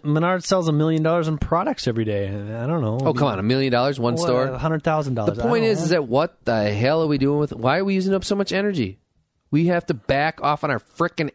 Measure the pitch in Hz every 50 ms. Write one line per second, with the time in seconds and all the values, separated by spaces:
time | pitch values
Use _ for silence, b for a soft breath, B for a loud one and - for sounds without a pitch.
0 | - 147 147 156 165 175 185 180 165 - 196 185 170 160 151 147 151 160 160 160
1 | 156 160 165 175 160 160 156 151 - - 165 170 196 311 262 - - - 110 113
2 | 113 110 104 101 101 98 101 104 101 104 110 117 117 135 170 170 127 107 110 127
3 | 135 165 143 123 147 135 107 92 98 110 127 135 135 135 120 120 127 143 143 131
4 | 117 120 120 117 - 123 123 127 131 135 127 127 135 160 160 156 - 170 156 156
5 | 147 135 127 113 104 104 104 110 117 233 240 226 226 226 214 175 170 160 175 165
6 | 143 113 120 135 160 180 - _ - - 117 110 104 104 104 101 117 131 156 160
7 | 160 151 147 135 135 139 147 147 147 139 - 113 113 127 143 180 196 196 196 190
8 | 185 190 190 190 - - 208 202 196 - - 190 202 208 196 156 113 92 98 -
9 | _ _ _ _ _ _ _ _ _ - - 151 170 175 180 170 - - 156 113
10 | - - 135 139 147 160 - - - 143 147 143 - 147 135 110 - _ _ -
11 | 165 170 - - 160 143 -